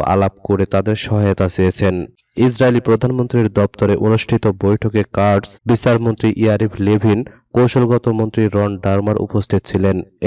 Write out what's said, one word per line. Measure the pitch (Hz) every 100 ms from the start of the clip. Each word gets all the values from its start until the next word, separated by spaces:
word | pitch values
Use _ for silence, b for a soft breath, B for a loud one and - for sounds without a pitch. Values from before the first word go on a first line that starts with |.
| -
আলাপ | 98 98 -
করে | - 98 98
তাদের | 98 101 107
সহায়তা | - 107 101 92 92 -
চেয়েছেন। | 92 - 98 90 - _ _ -
ইসরায়েলি | 123 117 127 120
প্রধানমন্ত্রীর | 113 110 127 127 123 120 107 101
দপ্তরে | 101 - 104 101 107
অনুষ্ঠিত | 113 - 117 107 95
বৈঠকে | 98 104 110 107 -
কাটস, | - 101 101 - - -
বিচারমন্ত্রী | 117 127 117 117 107 113 104
ইয়ারিভ | 110 104 107 -
লেভিন, | 101 104 110 104 135 B _
কৌশলগত | 120 123 131 117 120 120 110
মন্ত্রী | 110 113 107
রন | 101 101 98
ডারমার | 98 98 104 104 107
উপস্থিত | 104 - 98 -
ছিলেন। | 95 98 92 - _